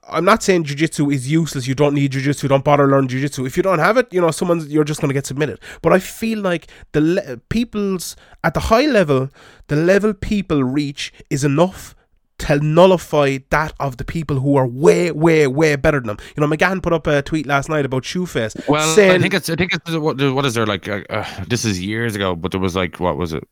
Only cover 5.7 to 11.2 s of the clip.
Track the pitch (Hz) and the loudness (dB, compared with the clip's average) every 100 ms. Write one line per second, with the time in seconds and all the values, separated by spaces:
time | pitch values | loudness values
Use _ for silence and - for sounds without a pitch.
5.7 | - 160 185 190 - 226 220 196 170 - | -6 2 2 0 -6 -4 -2 -2 -4 -6
6.7 | - - 151 156 185 - 120 - 220 233 | -20 -6 0 2 0 -4 -12 -6 -4 -4
7.7 | 208 202 190 - - - - 160 156 - | -4 -4 -4 -8 -14 -20 -6 -4 -2 2
8.7 | 226 302 226 160 135 135 - - - - | 2 4 2 4 2 0 -8 -20 -20 -4
9.7 | 147 170 196 214 208 - 208 190 151 127 | 0 2 4 2 -2 -2 -2 0 0 0
10.7 | 139 147 143 - - | 0 -4 -6 -12 -14